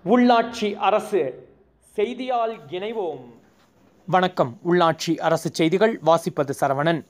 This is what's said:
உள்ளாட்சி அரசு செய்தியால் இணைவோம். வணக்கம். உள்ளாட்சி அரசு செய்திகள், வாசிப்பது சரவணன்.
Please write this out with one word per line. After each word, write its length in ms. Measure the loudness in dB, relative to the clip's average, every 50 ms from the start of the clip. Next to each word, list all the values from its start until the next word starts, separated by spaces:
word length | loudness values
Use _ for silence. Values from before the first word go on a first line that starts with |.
| _
உள்ளாட்சி 680 | 4 4 6 6 6 6 4 2 0 -4 -4 -4 -4 -4
அரசு 480 | 0 0 2 2 2 0 0 0 0 0 -2 -4 -10 -20 -20 _ _ _ _ _ _ _ _ _
செய்தியால் 580 | -4 -4 -4 -4 -8 -6 -4 -2 -2 -2 -2 -6 -10 -14 -12
இணைவோம். 560 | -10 -8 -8 -6 -6 -6 -6 -6 -8 -10 -16 -20 -20 -20 _ _ _ _ _ _ _ _ _ _ _ _ _
வணக்கம். 500 | 0 0 2 2 0 0 -2 -2 -2 -2 -8 -2 0
உள்ளாட்சி 480 | 2 4 4 2 2 0 -2 -4 -4
அரசு 320 | -2 0 0 0 0 -2 -6 -2
செய்திகள், 460 | 0 0 0 2 2 2 0 0 0 2
வாசிப்பது 480 | 2 2 2 2 -4 -4 -4 -4 -4 -2 -2
சரவணன். 440 | -2 -2 0 0 0 0 -2 -2 -6